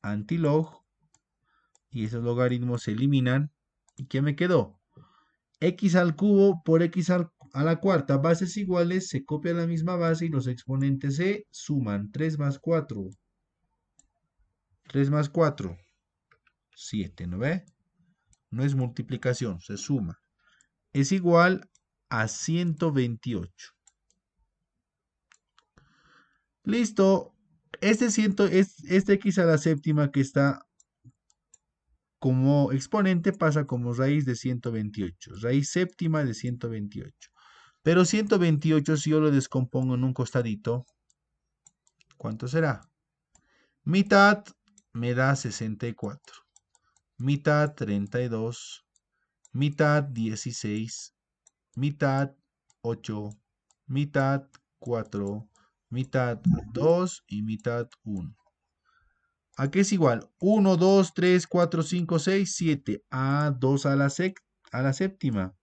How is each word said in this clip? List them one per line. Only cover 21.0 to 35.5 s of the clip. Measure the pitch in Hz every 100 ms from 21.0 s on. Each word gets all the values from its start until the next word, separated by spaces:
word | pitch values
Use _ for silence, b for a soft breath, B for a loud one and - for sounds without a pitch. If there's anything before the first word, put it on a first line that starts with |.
| 139
igual | 196 175 170 175 185 - _ _ _ _
a | 117 110
ciento | - - 165 175 151 165
veintiocho. | 139 120 113 127 107 87 _ - _ _ _ _ _ _ _ _ _ _ _ _ _ _ _ _ _ _ _ _ _ b b b b b b b _
Listo. | - 226 220 - 190 190 - _ _ _ _ -
Este | 196 220 240
ciento, | 202 214 196 196
es-, | 185 196 -
este | - 185 190
X | 196 196 185
a |
la | 170 156
séptima | 160 151 156 151 143
que | 143
está | 135 143 139 135 - _ _ _ - _ _ _ _ _ _ _ _ _ _ _
como | 135 127 135 143 135
exponente | 135 - 220 190 175 196
pasa | 196 160 151 139
como | 123 120
raíz | 120 131 147
de | 131
ciento | 123 127 123 120
veintiocho. | 113 104 104 90 - - 98
Raíz | 117